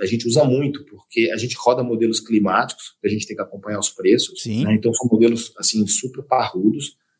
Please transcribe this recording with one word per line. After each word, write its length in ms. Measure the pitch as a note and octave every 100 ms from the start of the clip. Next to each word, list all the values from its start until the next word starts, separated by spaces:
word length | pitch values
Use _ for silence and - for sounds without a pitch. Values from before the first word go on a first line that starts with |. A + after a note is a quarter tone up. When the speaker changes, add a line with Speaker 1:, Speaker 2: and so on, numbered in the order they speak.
Speaker 1:
a 40 | F#2+
gente 220 | A2+ A#2
usa 160 | A#2
muito, 400 | C#3+ C3 C#3+ C#3+ -
porque 460 | G2+ - A#2+ A2+
a 40 | A2
gente 180 | A#2+ -
roda 240 | A#2+ B2
modelos 380 | B2 A2+ A2+ A2
climáticos, 800 | - A2 F#2+ G2 A#2+ - - _
que 60 | G2+
a 20 |
gente 160 | G#2 -
tem 120 | G#2
que 40 |
acompanhar 380 | G2 G2+ G#2+ G2+
os 100 | -
preços, 520 | - F#2 A#2 - -
Speaker 2:
Sim. 240 | A#2+ A2 G#2+
Speaker 1:
né? 80 |
Então, 200 | G#2+ A#2
são 140 | A2+ A#2+
modelos, 440 | A2 A#2 A#2 - -
assim, 300 | - A2 G2+
super 360 | - C3 -
parrudos. 720 | - B2+ G#2 F#2 G#2 C#3+ - - _ _